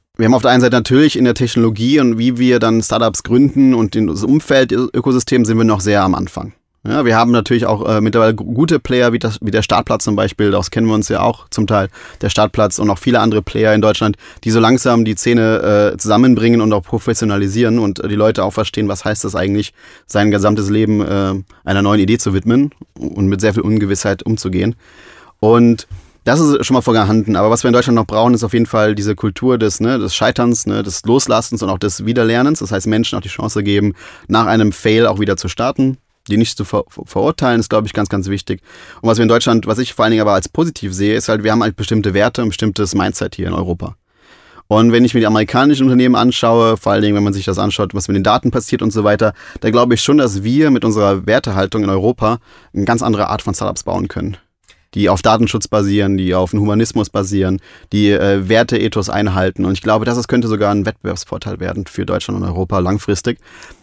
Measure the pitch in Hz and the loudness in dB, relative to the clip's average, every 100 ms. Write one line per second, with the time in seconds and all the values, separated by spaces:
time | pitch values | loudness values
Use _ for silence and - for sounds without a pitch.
0 | _ - 113 127 123 123 123 120 110 127 | _ -2 2 2 4 4 4 2 2 4
1 | 151 - 123 113 123 123 113 107 120 151 | 4 2 0 0 0 2 0 0 0 2
2 | 127 113 123 120 127 123 113 113 110 110 | 2 0 0 0 2 2 2 0 0 0
3 | 117 - - 120 139 139 131 120 107 113 | 0 -2 0 2 2 4 4 4 0 0
4 | 104 92 110 147 - 135 131 101 123 - | -2 -2 0 0 2 2 2 0 -2 -2
5 | 135 127 - 123 110 113 113 104 95 101 | 0 0 0 0 2 2 2 2 2 2
6 | 95 90 92 - 101 - _ _ 107 135 | 2 0 -4 -10 -12 -16 _ _ -6 -2
7 | 123 113 120 120 107 120 113 107 - 107 | 2 2 4 2 2 0 0 -2 0 0
8 | 107 113 113 107 - 120 160 151 - 127 | 2 2 2 0 -4 0 2 0 0 0
9 | 120 113 113 101 104 107 - 101 - 110 | 2 0 -4 -4 -2 -2 0 -2 0 -2
10 | - 104 104 - 104 98 90 113 113 107 | -2 0 -2 0 0 0 -2 -2 0 0
11 | - 110 101 - - - 104 107 95 - | -2 -2 -2 -4 -8 -4 0 0 -2 -8
12 | - - - - 107 - 104 - 107 98 | -20 -8 -4 0 0 2 0 0 -2 -2
13 | - 117 113 107 - 113 110 107 107 104 | 0 2 2 0 -2 0 2 4 2 2
14 | 107 - - - 113 113 113 127 131 117 | -2 -4 -10 -10 -2 2 4 2 2 2
15 | 110 104 120 120 110 110 101 104 104 - | 0 0 0 2 2 0 2 2 2 0
16 | 107 107 127 113 113 117 107 107 - 113 | 0 4 4 4 4 2 2 0 -2 -6
17 | - 113 110 101 98 104 135 120 104 90 | -2 -2 -2 -2 -2 0 0 2 0 -4
18 | 101 104 107 110 98 - - - 104 101 | -4 0 0 0 -2 -4 -4 -2 -4 -4
19 | 107 107 104 95 98 101 104 _ - - | -4 -4 -4 -2 -2 -2 -4 _ -20 -20
20 | - 104 104 101 101 104 101 104 107 104 | -6 0 0 2 2 0 0 0 2 0
21 | 101 98 98 98 98 _ - 98 101 104 | 0 -2 -2 -4 -10 _ -4 0 2 2
22 | 95 117 - 95 110 120 143 - - - | 2 0 0 -2 2 2 0 -6 -20 -12
23 | - 90 98 98 107 104 104 110 101 98 | -8 -2 -2 0 0 0 0 0 0 -2
24 | 104 95 - 110 95 92 95 - _ - | -2 -4 -4 -4 -2 -2 -2 -4 _ -20
25 | - - - - 110 117 117 117 - - | -20 -20 -18 -2 4 6 6 2 -4 -18
26 | - _ - 143 156 139 - 127 123 113 | -20 _ -2 2 2 2 2 0 2 2
27 | 101 113 104 92 107 117 131 123 127 117 | 2 0 2 2 2 2 2 2 4 2
28 | 107 107 120 117 113 120 117 113 107 104 | 2 2 2 2 0 0 0 2 0 0
29 | 104 101 110 - 127 120 107 - 110 127 | -2 -2 -4 -2 0 2 0 0 -2 -2
30 | 101 - 117 123 120 120 - 104 101 90 | -2 -2 -2 0 0 0 -2 -4 -4 -4
31 | 110 131 - 110 - 113 98 92 104 - | 0 0 2 -2 -2 -6 -4 -2 -4 -4
32 | 101 123 113 120 139 160 95 98 107 107 | -2 0 2 2 0 0 -4 -4 -2 0
33 | 117 98 95 - 113 107 101 101 104 98 | -2 -4 -8 -8 -6 -4 0 0 0 -4
34 | - - - 110 113 113 107 - 113 110 | -14 -16 -2 0 2 2 2 0 0 2
35 | 113 98 101 92 92 - 123 139 135 131 | 2 0 -2 -4 -6 -4 -4 0 -2 -4
36 | _ _ - 104 117 - 104 107 - - | _ _ -2 0 0 -4 -4 -4 -6 -12
37 | - 101 120 - 127 117 110 107 110 - | -8 -2 -2 0 0 0 0 -2 -2 -4
38 | 101 101 92 101 - 95 _ - - - | -4 -4 -4 -6 -6 -10 _ -20 -20 -4
39 | 113 110 113 117 131 117 110 107 123 - | 0 2 4 2 2 0 0 -4 -4 -2
40 | 110 113 104 95 - - 170 - 101 92 | 0 2 2 0 -2 -4 -4 -4 -8 -2
41 | 101 110 - 107 107 110 107 95 104 113 | -2 0 -2 -2 0 0 0 -4 -2 -2
42 | 101 95 104 - 113 - 110 98 98 95 | 0 0 0 -2 -4 -2 -4 -2 -2 -2
43 | 98 95 98 - 90 87 92 87 87 - | -2 -4 -8 -6 -6 -4 -4 -6 -8 -14
44 | _ _ _ - _ - - 107 117 117 | _ _ _ -20 _ -14 0 4 4 4
45 | 120 123 107 110 107 120 143 139 131 127 | 4 2 0 0 0 0 2 2 2 4
46 | 127 113 120 120 117 117 113 110 - 104 | 4 4 2 0 2 2 2 0 0 0
47 | 104 101 101 98 95 95 101 - 95 98 | 0 0 0 -2 -4 -4 -4 -4 -4 -4
48 | - 98 95 120 131 123 - 127 110 107 | -4 -2 0 0 0 -2 -4 -2 -2 0
49 | 104 104 107 - - - 110 117 123 117 | 0 2 0 -4 -16 -6 0 2 2 0
50 | - 147 127 98 104 135 156 127 113 107 | 2 2 2 -2 -2 2 2 2 0 0
51 | 101 98 98 120 127 98 95 110 101 95 | 0 0 0 -2 0 -2 -2 -2 -2 0
52 | 104 123 110 117 _ - _ - 98 113 | 0 0 -2 -4 _ -20 _ -4 -2 0
53 | - 104 104 107 - 92 98 95 - 95 | 0 -2 -2 -4 -6 -6 -6 -6 -6 -6
54 | 92 - 85 95 _ _ _ _ _ 101 | -6 -8 -8 -10 _ _ _ _ _ -2
55 | 98 98 113 110 113 110 - 107 98 101 | 0 2 2 2 0 -2 -2 -2 0 0
56 | 98 98 92 90 92 107 104 104 113 - | 0 0 0 -2 -2 -2 0 0 0 -2
57 | 107 101 95 101 95 95 - - - 104 | -4 -4 -4 -2 -2 -2 -8 -20 -6 0
58 | 104 101 98 98 92 110 - 233 117 107 | 2 2 2 0 2 2 2 0 -2 -2
59 | 95 104 104 92 92 - 95 98 110 110 | -4 -2 -2 0 -2 -2 -4 -2 0 0
60 | 113 120 120 123 117 107 101 104 101 - | 0 -4 -2 -2 0 -2 0 0 -2 -6
61 | 95 90 - - 98 95 90 90 95 - | -8 -8 -10 -10 -10 -8 -8 -8 -10 -8
62 | 92 92 - 98 92 87 95 98 90 101 | -6 -6 -4 -6 -4 -4 -2 -2 0 -2
63 | - 101 - - - - - - | -2 -4 -4 -6 -12 -20 -20 -20